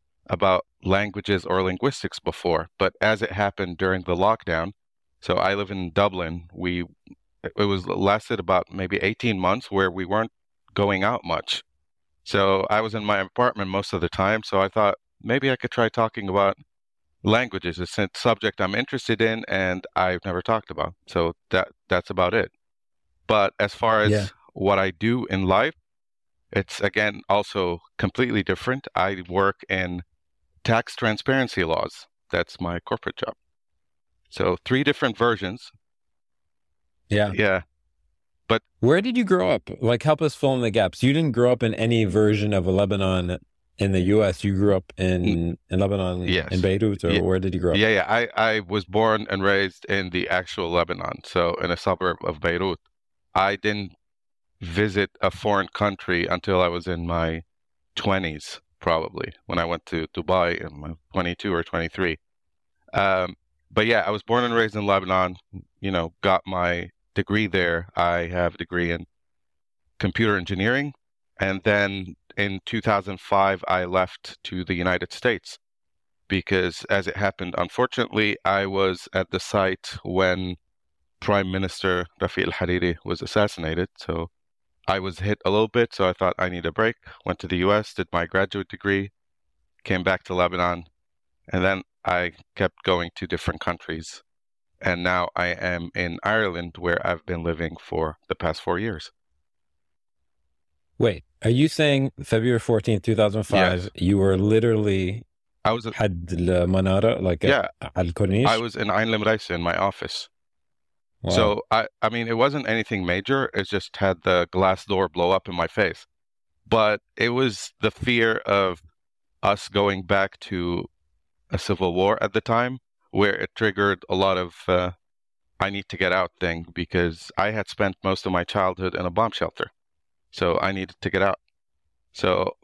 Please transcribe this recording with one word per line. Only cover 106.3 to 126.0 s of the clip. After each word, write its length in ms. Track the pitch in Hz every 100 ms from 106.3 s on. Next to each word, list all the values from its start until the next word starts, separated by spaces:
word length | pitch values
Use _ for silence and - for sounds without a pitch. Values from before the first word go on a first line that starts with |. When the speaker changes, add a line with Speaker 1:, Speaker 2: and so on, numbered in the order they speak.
| 87 87
Speaker 2:
al 200 | 90 87
Manara, 500 | 95 95 95 110 -
like, 220 | 92 85
Speaker 1:
Yeah. 260 | 95 135 - -
Speaker 2:
uh, 80 | - -
Al 160 | 87
Corniche? 340 | 85 95 101 123
Speaker 1:
I 120 | 113
was 180 | 117 107
in 120 | 101
Ain 200 | 98 113
Limraisa 420 | 110 107 110 -
in 100 | 85
my 120 | 85
office. 540 | 87 98 - - - - _ _ _ _ _ _ _ _ _
Speaker 2:
Wow. 120 | 92
Speaker 1:
So, 280 | 92 104 107 -
I, 160 | 110 107 -
I 60 | 110
mean, 200 | 117 117
it 80 | 117
wasn't 320 | 135 143 107
anything 360 | 113 107 104
major. 460 | 87 90 101 135 131
It 160 | 107 95
just 280 | 98 - -
had 260 | 98 87
the 240 | 98 90 85
glass 320 | 92 95 92
door 240 | - 95 90
blow 240 | 87 87
up 160 | 95 -
in 80 | 87
my 100 | 82
face. 400 | - 92 - - _ _ _ _ _ -
But 320 | 113 107 107 _ -
it 140 | 117
was 420 | 123 131 98 - -
the 100 | 107
fear 460 | - 127 120 113 110 -
of 340 | 101 95 85 - _ _ _ _ _
us 260 | 98 104 -
going 360 | 101 101 95
back 340 | 87 98 98 - -
to 340 | 92 87 87 - _ _ _ _ _ -
a 80 | -
civil 360 | - 90 92
war 280 | 87 98 110
at 100 | 107
the 80 | 110
time, 380 | - 117 123 131 _ _ _
where 240 | 98 101
it 160 | 101 101 -
triggered 480 | 110 98 101 92 -
a 60 |
lot 220 | 92 95 92
of, 180 | 90 - -
uh, 240 | 90 90 90 _ _ _ _ _ -
"I 120 | 98
need 180 | 101 -
to 80 |
get 160 | 87